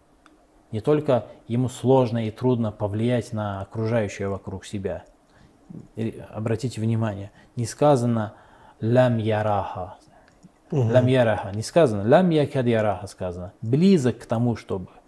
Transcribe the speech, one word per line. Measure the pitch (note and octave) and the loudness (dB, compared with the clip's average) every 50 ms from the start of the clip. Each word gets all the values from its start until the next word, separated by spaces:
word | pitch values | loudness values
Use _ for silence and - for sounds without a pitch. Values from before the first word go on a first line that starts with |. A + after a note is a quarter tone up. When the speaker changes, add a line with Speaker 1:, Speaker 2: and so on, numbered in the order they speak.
| _ _ _ _ _ _ _ _ _ _ _ _ _ _ | _ _ _ _ _ _ _ _ _ _ _ _ _ _
Speaker 1:
не | - A2 | -8 -4
только | - - D3+ D3+ D3 D3 C3 A#2 - - - - _ - | 0 0 2 2 2 2 0 0 0 -4 -14 -18 _ -4
ему | A2+ A#2+ B2+ A#2 | -2 -2 -2 -2
сложно | - - - A#2+ C3 C3 B2+ A2+ A2+ A#2 A2+ G#2+ | -4 -2 2 4 4 4 4 2 0 -2 -4 -4
и | |
трудно | G#2 - B2 B2+ B2+ A#2 A#2 G#2+ | -4 -2 0 0 2 2 0 -2
повлиять | - - - G2+ G2 G#2+ A2+ A#2+ B2 A#2+ A2+ - - | -4 -4 -4 -4 -2 -2 0 0 0 -2 -2 -4 -6
на | G#2+ G#2+ G#2 G2 G2 | -6 -4 -4 -6 -6
окружающее | G2 - - A#2 A2 A2 A#2 A#2 G#2+ G2 - - G2+ G2 | -8 -10 -6 -4 -4 -2 0 0 -2 -2 -4 -6 -6 -6
вокруг | G2 F#2+ - - F#2+ F#2+ - | -6 -6 -8 -10 -12 -12 -12
себя. | - - G2+ F#2+ G2 E2+ E2+ - - _ _ _ _ _ _ - - _ _ _ - - - - - - | -10 -8 -6 -6 -6 -6 -8 -12 -16 _ _ _ _ _ _ -20 -20 _ _ _ -20 -20 -20 -20 -14 -10
И | - A2+ A2 - - G#2 - | -6 -6 -6 -6 -10 -14 -14
обратите | - - A2 A#2 A2+ G#2+ - B2 - - | -10 -6 -4 -4 -2 -2 -4 -6 -6 -4
внимание, | G#2+ A2+ A2+ A2+ A2+ A2 G2+ G2 G2 G2 - - - _ - | -2 -2 0 0 -2 -2 -4 -6 -10 -14 -16 -20 -20 _ -8
не | - A#2 | -8 -8
сказано | A2 - - C#3+ D3 D3 B2 A#2+ A#2+ A#2 A2+ G#2+ G2+ - - - _ _ - - - - - | -6 -2 2 4 4 4 4 2 0 0 -2 -2 -6 -8 -14 -20 _ _ -20 -20 -20 -14 -6
«лям | A2 A2 A#2+ B2+ B2+ B2+ A#2+ A2+ | -2 0 4 4 4 4 2 0
яраха». | G#2+ A2 G#2+ G#2 G#2+ G#2+ G#2 G2 F#2+ - - - F2+ F2+ - - _ _ _ _ _ _ _ _ _ - _ _ _ - | 0 0 0 0 0 0 0 -2 -2 -4 -8 -10 -12 -12 -14 -18 _ _ _ _ _ _ _ _ _ -20 _ _ _ -4
Speaker 2:
Мгм. | - C#3+ B2 A2 | -2 0 2 2
Speaker 1:
«Лям | A#2 B2+ B2 B2+ | 4 4 4 4
яраха» | C3 C3 A#2+ A2 G#2 G2+ - G2 F#2+ | 4 4 4 2 2 -2 -4 -6 -6
не | G#2+ A2 | -8 -6
сказано, | - - E3+ D#3+ B2+ G#2 G2+ G2 | 0 4 4 4 4 4 2 2
«лям | A2 C3+ E3+ F#3+ F3+ | 4 4 6 6 4
якад | D#3+ D3+ C#3+ C3 - C3+ B2 A#2+ | 2 2 0 0 0 -2 0 2
яраха» | A#2 A2 G#2+ G#2+ G2 F2+ G2 F#2 | 2 2 2 0 -2 -4 -6 -12
сказано. | - - F#2+ F2+ F2 F2+ F2+ F2+ - _ | -12 -8 -8 -8 -8 -8 -12 -14 -12 _
Близок | - A2+ B2 D3 F3 G3 G3 E3+ C3 B2 A2+ - | -4 0 2 4 6 6 6 6 4 2 0 -2
к | - | -4
тому, | - A#2 A2+ A#2+ B2 A2+ | -4 -2 0 0 0 0
чтобы. | G2+ - - - F#2+ F#2 - - - - | -2 -4 -8 -8 -8 -8 -10 -16 -20 -20